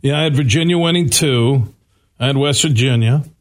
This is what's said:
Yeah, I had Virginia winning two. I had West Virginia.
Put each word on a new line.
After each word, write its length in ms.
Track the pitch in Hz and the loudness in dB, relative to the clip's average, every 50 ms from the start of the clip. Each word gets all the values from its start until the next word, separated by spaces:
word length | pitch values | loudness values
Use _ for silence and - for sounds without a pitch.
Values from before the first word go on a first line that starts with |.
Yeah, 180 | - 139 143 147 | -2 -2 -2 0
I 40 | 156 | -2
had 120 | 160 143 | 0 0
Virginia 420 | 131 147 120 101 - 160 170 175 | 0 0 0 0 0 0 0 0
winning 320 | 170 170 165 165 175 170 131 | 0 0 0 0 0 -2 0
two. 640 | - - 165 147 127 120 117 120 139 135 110 - - _ _ _ _ _ _ _ _ _ | 0 0 0 0 0 0 0 2 0 0 -2 -4 -8 _ _ _ _ _ _ _ _ _
I 80 | 123 | -4
had 80 | 131 139 | -2 0
West 280 | 135 139 147 135 - - | 0 0 0 0 -2 0
Virginia. 600 | 160 139 110 123 135 123 117 113 113 127 151 139 - - _ | 0 0 2 2 2 2 2 2 2 0 0 -2 -6 -14 _